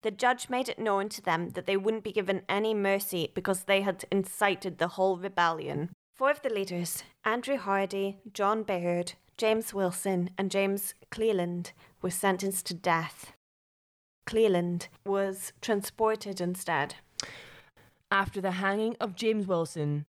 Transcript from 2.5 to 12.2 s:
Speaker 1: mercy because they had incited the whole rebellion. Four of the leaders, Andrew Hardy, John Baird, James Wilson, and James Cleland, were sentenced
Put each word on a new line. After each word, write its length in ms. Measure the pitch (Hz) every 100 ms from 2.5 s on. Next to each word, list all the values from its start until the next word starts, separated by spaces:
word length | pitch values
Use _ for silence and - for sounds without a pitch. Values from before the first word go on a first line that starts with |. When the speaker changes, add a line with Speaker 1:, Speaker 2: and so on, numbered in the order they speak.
| 190 220 214
Speaker 1:
mercy 560 | 196 196 202 180 165
because 300 | - 185 190
they 180 | - 196
had 240 | 196 185 -
incited 680 | 196 185 - 208 190 196 170
the 120 | 170
whole 280 | 185 190 180
rebellion. 720 | 190 190 170 160 156 147 170 - _ _
Four 140 | 262
of 140 | 294
the 100 | 269
leaders, 500 | 214 190 175 170 - - _ -
Andrew 320 | 233 247 277
Hardy, 640 | 196 196 196 196 196 196 -
John 300 | - 202 220
Baird, 520 | 214 185 175 175 175 - _ -
James 360 | 226 220 226
Wilson, 560 | 196 185 180 196 190 180 -
and 140 | 190
James 420 | 196 196 196 - - -
Cleland, 600 | - 220 196 175 175 175 - - _
were 100 | 185
sentenced 560 | 175